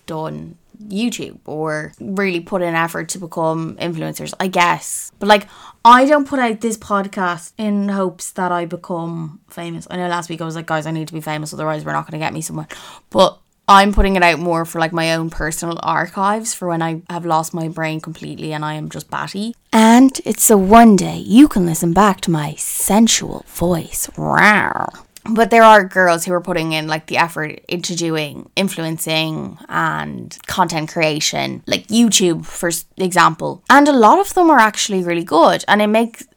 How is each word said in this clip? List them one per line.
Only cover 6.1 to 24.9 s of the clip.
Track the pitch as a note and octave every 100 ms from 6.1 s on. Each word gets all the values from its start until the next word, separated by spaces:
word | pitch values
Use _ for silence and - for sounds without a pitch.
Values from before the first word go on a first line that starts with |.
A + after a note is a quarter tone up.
| D4 C#4
put | C#4
out | A#3+ A3
this | A#3 G#3+
podcast | - G3+ G3 G3+ F#3 E3 - -
in | G#3+ G3+ G3+
hopes | G3 F#3+ F3+ -
that | - F3+
I | F3 E3+
become | F3 - F3 E3 E3 D#3+ D#3+ _
famous. | - E3+ E3 -
I | F3+
know | F3+
last | F3 E3+
week | E3
I |
was | E3 D#3+
like, | E3
"Guys, | D#3+ D#3
I |
need | D#3+ D#3
to |
be | D#3+
famous, | D#3 D3+ D3+
otherwise | D3+ D#3 D3+ D3+
we're |
not | D3+ D3+
gonna | D#3+
get | D3+
me | D#3
somewhere." | D#3 D#3+ D3+ - - - _
But | - F#3 - _ _ -
I'm | G3 G3+
putting | G#3 G3
it | G3
out | F3 D3+
more | F3 E3
for, | E3 E3
like, | D#3+
my | E3 E3
own | E3 E3
personal | - D#3 D#3+ E3+ E3+
archives | - D#3+ E3+ G3+ G3 G#3+ A3+
for | - F3+
when | E3
I | E3 E3 E3+
have | F3 E3+
lost | D#3+ D#3+
my | E3 D#3+
brain | E3 D#3+ D#3
completely | D#3+ D#3+ D3+ D3 D#3
and | D3+
I | D3+
am | D3+ D#3
just | D#3 -
batty. | C#3+ D3 G3 A3 - _
And | A3 A3 A#3+ C4 -
it's | - A3
so | - G#3+
one | F#3+ A3+ A#3
day | G3 E3 E3
you | - A3 D4
can | G#3 F3
listen | D#3+ E3+
back | F3 G#3 F#3+
to | -
my | D#3+ D3 D3+
sensual | - - - G3 A3+ - - - -
voice. | - F3 E3+ - - - -
Rawr. | D3+ C#3+ G3 G#3 A2 - -